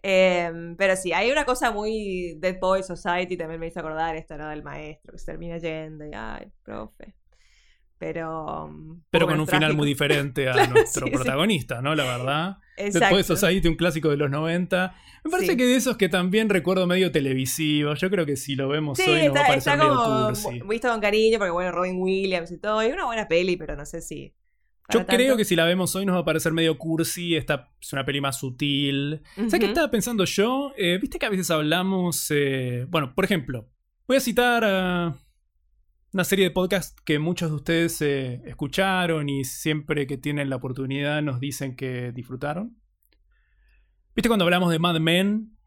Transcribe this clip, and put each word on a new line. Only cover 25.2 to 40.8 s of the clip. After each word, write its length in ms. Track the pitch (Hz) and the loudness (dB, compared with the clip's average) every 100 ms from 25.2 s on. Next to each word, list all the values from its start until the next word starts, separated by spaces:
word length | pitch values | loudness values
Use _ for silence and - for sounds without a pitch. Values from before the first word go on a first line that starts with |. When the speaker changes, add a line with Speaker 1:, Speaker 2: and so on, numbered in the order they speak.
| 262 | 4
Speaker 1:
tanto. 20 | 247 | 2
Speaker 2:
que 60 | |
si 100 | 208 | 2
la 100 | 165 | 2
vemos 300 | 165 185 180 | 4 2 0
hoy 100 | 190 | -2
nos 120 | 196 180 | 0 0
va 40 | |
a 40 | |
parecer 280 | 170 156 165 | 0 0 0
medio 240 | 160 165 156 | 2 2 0
cursi. 600 | 160 160 165 180 175 160 | -2 -2 -2 -2 -2 -2
Esta 340 | 160 143 - _ | 0 -4 -4 _
es 120 | - | -8
una 120 | 139 | -4
peli 160 | 131 139 | -2 -2
más 180 | 139 131 | -2 -4
sutil. 840 | 135 123 143 139 143 139 143 156 - - | -8 -4 -2 0 0 0 -4 -6 -12 -6
¿Sabes 140 | 226 | 0
qué 40 | 330 | 2
Speaker 1:
Ujú. 80 | 392 | 2
Speaker 2:
estaba 240 | 269 302 | 2 2
pensando 320 | 233 233 226 | 0 0 0
yo? 480 | 175 - 214 262 277 - | 0 2 2 0 -4 -2
Eh, 220 | 175 180 | 0 0
viste 200 | 269 - | -2 -4
que 60 | 233 | -2
a 40 | |
veces 200 | 190 180 | -2 0
hablamos, 760 | 160 151 170 185 190 180 160 - | 0 2 0 2 0 0 -2 0
eh, 540 | 147 143 131 127 123 131 | 0 0 0 -2 -4 -2
bueno, 260 | 170 131 | -2 -2
por 100 | - | -2
ejemplo, 460 | 190 185 127 123 - _ _ _ - | 0 0 0 -10 -10 _ _ _ 2
voy 80 | 262 | 2
a 40 | |
citar 440 | 262 226 247 233 | 4 2 4 4
a 500 | 220 190 185 180 170 - _ _ _ _ _ _ _ _ _ | 2 2 0 0 -2 -4 _ _ _ _ _ _ _ _ _
una 120 | 185 | -2
serie 200 | 175 196 185 | 2 4 4
de 40 | |
podcasts 500 | 185 180 190 - - - | 2 2 0 -2 -10 -2
que 120 | 147 | 0
muchos 300 | 156 175 165 | 0 -2 -2
de 80 | 151 | -2
ustedes, 460 | 147 165 170 165 | 0 2 2 0
eh, 400 | 147 139 127 120 | 0 0 -4 -8
escucharon 840 | - - 143 156 190 185 175 160 143 | -12 -8 -4 0 0 2 0 0 -2
y 140 | 139 | -2
siempre 600 | 131 - 160 151 151 151 135 | -4 -4 -2 -2 -2 -4 -2
que 120 | 139 | -4
tienen 320 | 147 147 139 | -4 -2 -2
la 60 | 131 | -4
oportunidad 640 | 131 127 | -6 -6